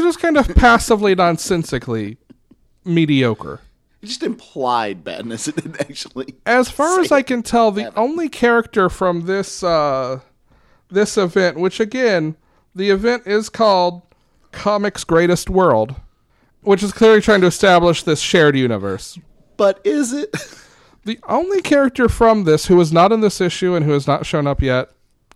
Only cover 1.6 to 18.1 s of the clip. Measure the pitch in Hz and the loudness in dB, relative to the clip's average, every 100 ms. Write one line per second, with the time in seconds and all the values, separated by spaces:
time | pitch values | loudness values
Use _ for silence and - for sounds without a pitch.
1.6 | 156 127 127 113 104 113 _ _ _ _ | -4 -6 -6 -8 -8 -12 _ _ _ _
2.6 | _ _ 180 170 156 139 123 107 73 69 | _ _ -4 0 2 2 0 -2 -8 -14
3.6 | _ _ _ _ 208 247 320 233 - 156 | _ _ _ _ -14 -8 -8 -8 -14 -6
4.6 | 127 120 107 92 80 85 113 113 - 156 | -2 -2 -2 -6 -10 -12 -10 -10 -8 -8
5.6 | 151 160 - 143 - 123 135 - - 247 | -10 -8 -10 -10 -16 -14 -14 -10 -2 0
6.6 | 247 - 302 370 330 285 262 247 220 233 | 0 -2 -2 0 2 0 0 -6 -2 0
7.6 | 226 202 226 - 240 330 320 - 240 233 | 0 -2 -6 -4 -4 -4 -8 -2 0 0
8.6 | 226 - 180 - 185 175 170 196 190 - | 0 -2 -2 0 -4 -4 -4 -4 -6 -6
9.6 | 180 165 147 135 127 131 _ _ _ _ | -2 0 0 -2 -6 -10 _ _ _ _
10.6 | _ _ _ 185 208 - 185 190 180 147 | _ _ _ -2 -2 0 -2 0 0 0
11.6 | 185 - 220 254 247 180 156 156 _ _ | -4 -2 -4 0 0 0 -2 -8 _ _
12.6 | _ 185 202 196 226 240 196 208 214 - | _ -6 0 0 0 -2 -2 -4 -4 0
13.6 | 226 185 180 175 _ _ _ _ _ - | 2 2 0 -4 _ _ _ _ _ -8
14.6 | 202 208 202 - - 165 175 175 - 185 | -4 -2 -2 -6 0 2 4 0 0 2
15.6 | 180 113 110 135 - _ _ _ _ _ | 4 2 0 -6 -18 _ _ _ _ _
16.6 | - 196 202 - 226 214 208 208 180 - | 0 0 0 2 6 6 4 4 4 2
17.6 | 202 175 170 160 - | 4 4 4 0 -2